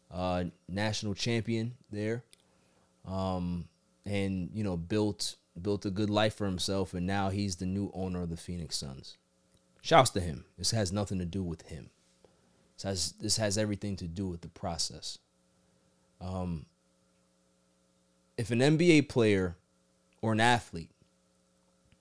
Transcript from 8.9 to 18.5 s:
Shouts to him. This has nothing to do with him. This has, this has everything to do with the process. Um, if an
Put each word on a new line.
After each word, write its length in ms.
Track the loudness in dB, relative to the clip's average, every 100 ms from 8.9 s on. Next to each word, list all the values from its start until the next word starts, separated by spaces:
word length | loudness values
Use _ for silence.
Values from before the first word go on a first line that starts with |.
| -12 -16 -20 _ _ _ _ _ _
Shouts 280 | 4 6 6
to 100 | 2
him. 240 | -4 -6 -12 -6
This 140 | -2
has 220 | 0 0
nothing 260 | 0 0 -2
to 60 | -2
do 180 | -2
with 200 | -4 -6
him. 260 | -10 -14 -14 -20 _ _ _ _ _ _ _ -10
This 60 |
has, 280 | -4 -2 -4 -4
this 180 | -2 2
has 200 | 2 2
everything 400 | 0 -2 -4 -6
to 100 | -6
do 180 | -4 -4
with 140 | -6
the 60 | -10
process. 680 | -10 -6 -4 -4 -6 -12 -12 _ _ _ _ _ _ _ _ _ _
Um, 460 | -8 -4 -4 -4 -8 _ _ _ _ _ _ _ _ _ _ _ _ _ _ _ _ -8
if 120 |
an 120 | 0